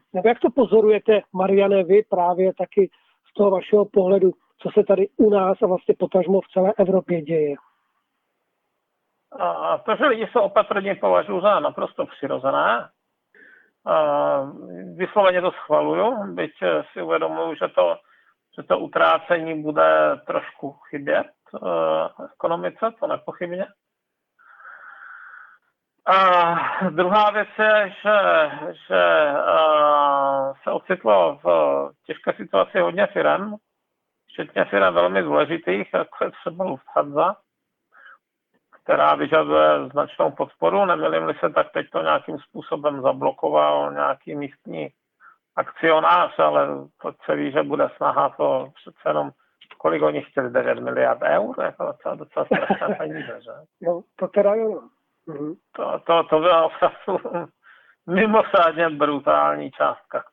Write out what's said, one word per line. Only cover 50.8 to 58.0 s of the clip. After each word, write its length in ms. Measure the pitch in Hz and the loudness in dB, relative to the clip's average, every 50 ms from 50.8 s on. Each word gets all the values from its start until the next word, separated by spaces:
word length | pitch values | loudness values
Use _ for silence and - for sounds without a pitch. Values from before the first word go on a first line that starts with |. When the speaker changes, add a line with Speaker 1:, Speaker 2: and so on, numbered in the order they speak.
| 123 127 127 127 131 123 120 - | -4 -6 -2 0 0 0 0 -2
Speaker 2:
eur, 340 | - 147 143 - 208 - - - | 0 0 0 0 0 -4 -6 -6
jako 240 | - - - - - | -8 -8 -6 -6 -8
docela, 300 | 147 139 _ - - 135 | -8 -8 _ -10 -10 -10
docela 300 | 156 156 _ - 156 151 | -10 -12 _ -8 -8 -2
strašné 500 | - 170 - - - - - 160 160 165 | -2 -2 -2 0 -4 -4 -4 -2 -6 -6
Speaker 1:
<laughs> 20 | - | -6
Speaker 2:
peníze, 440 | 156 156 156 156 139 123 113 104 | -8 -10 -10 -12 -12 -14 -16 -18
že? 100 | _ 113 - 143 160 _ _ _ | _ -20 -20 -20 -20 _ _ _
Speaker 1:
No, 200 | 180 170 175 170 175 _ _ | -6 -4 -4 -4 -6 _ _
to 120 | - 190 - | -10 -10 -4
teda 260 | - 202 196 202 208 | 0 2 2 2 2
jo, 160 | 226 220 214 | 0 -2 -4
no. 200 | 196 156 - - _ _ _ _ _ _ _ 160 | -6 -8 -12 -18 _ _ _ _ _ _ _ -16
Mhm. 260 | 156 139 147 151 165 - _ _ | -12 -10 -10 -10 -10 -14 _ _
Speaker 2:
To, 280 | _ - - 135 160 156 | _ -10 -8 -6 -6 -8
to, 240 | - - 170 170 160 | -2 2 2 2 2
to 160 | - 156 156 | 2 0 2
byla 260 | 160 180 170 165 160 | 4 4 4 4 4
opravdu 640 | 160 - - - 160 - - - - 185 - - - 170 170 160 - _ _ _ _ - _ _ _ _ _ | 2 0 0 -2 -2 -2 -4 -8 -6 -6 -6 -6 -6 -8 -8 -10 -10 _ _ _ _ -20 _ _ _ _ _